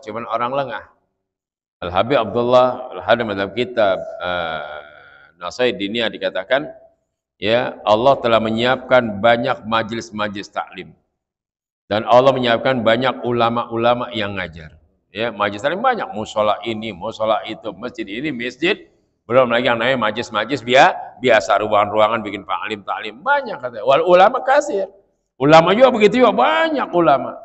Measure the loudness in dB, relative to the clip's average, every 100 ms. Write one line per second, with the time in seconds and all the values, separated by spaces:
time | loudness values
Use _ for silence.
0 | -12 -10 -6 -4 -2 -4 -6 -8 -14 _
1 | _ _ _ _ _ _ _ -12 -4 -2
2 | 0 0 0 -2 2 4 4 0 -10 -6
3 | 0 0 0 -4 -4 -4 -4 0 0 0
4 | -4 -8 -6 -4 -4 -6 -10 -14 -18 -20
5 | -20 -20 _ -14 -10 -2 -2 -2 -6 -4
6 | -4 -4 -6 -4 -2 -2 -4 -16 _ _
7 | _ _ _ -8 -2 0 -2 -4 0 4
8 | 4 2 2 2 0 -2 0 0 2 2
9 | 2 0 2 2 0 -4 -2 -4 -2 -6
10 | -8 -6 -6 -8 -10 -10 -10 -12 -18 _
11 | _ _ _ _ _ _ _ _ -6 -4
12 | 4 6 6 4 2 0 0 0 2 2
13 | 0 -2 -2 0 0 0 -4 0 0 0
14 | -2 -6 -6 -6 -10 -12 -20 _ _ _
15 | _ -8 -6 -2 -4 -2 -4 -2 -2 -2
16 | -4 -8 -6 -2 0 0 -4 -8 -8 -10
17 | -10 -4 -2 -2 -4 -12 -12 -12 -12 -12
18 | -10 -8 -8 -8 -10 -4 -4 -4 -8 _
19 | _ _ 0 2 4 2 0 0 0 0
20 | -2 -4 -4 -4 -4 -4 2 6 6 4
21 | -10 -4 2 4 4 0 2 2 2 2
22 | 2 0 -6 -10 -8 -8 -6 -8 -8 -8
23 | -8 -8 -2 -2 -2 -10 -10 -6 2 2
24 | 6 6 6 4 0 0 0 -4 -6 -12
25 | _ _ _ -2 6 6 6 4 4 6
26 | 4 4 2 4 2 2 0 -2 -2 2
27 | 4 4 0 -12